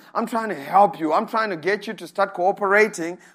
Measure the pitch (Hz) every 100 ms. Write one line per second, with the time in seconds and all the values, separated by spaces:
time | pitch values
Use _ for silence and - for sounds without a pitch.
0 | - - 226 233 220 165 - 185 202 -
1 | 156 175 220 220 220 165 160 202 226 180
2 | 170 - 196 185 180 196 196 202 214 196
3 | 165 180 -